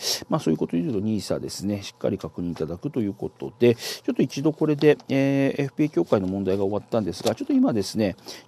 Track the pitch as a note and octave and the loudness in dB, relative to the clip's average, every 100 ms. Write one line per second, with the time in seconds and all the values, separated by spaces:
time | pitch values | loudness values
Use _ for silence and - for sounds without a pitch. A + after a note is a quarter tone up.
0 | - - - D#3+ E3 D#3+ - E3+ E3+ G#2 | -2 -4 -2 0 0 0 0 0 0 0
1 | G#2+ G#2+ - D2+ C#2+ - G2 G#2 G2+ - | 0 -2 -2 -4 -4 -6 -4 -4 -6 -4
2 | - G2+ F2 - F2 E2 D#2 F2 C#3+ B2+ | -4 -2 -6 -6 -6 -4 -6 -6 -6 -4
3 | G2+ - - - C#2 - A#2+ - - - | -4 -4 -10 -8 -12 4 4 4 -2 -6
4 | - B3+ D#3 - D3+ D3+ D#3 C#3+ D3+ C#3+ | -2 0 0 0 0 2 0 4 6 6
5 | - C3+ C#3 C#3 C3+ - C#3 - D3+ E3+ | 2 0 2 2 2 0 -2 0 0 0
6 | E3+ A2 F#2 G2 F#2+ G2 G2 G2+ - A#2 | 2 2 2 -2 0 0 0 -2 -2 -2
7 | F#2 F#2 - A#2 C#4+ C4+ C4 A2+ F#2+ - | -2 -4 -4 -4 0 2 2 0 -2 0
8 | G2+ - - - | 0 -2 -12 -18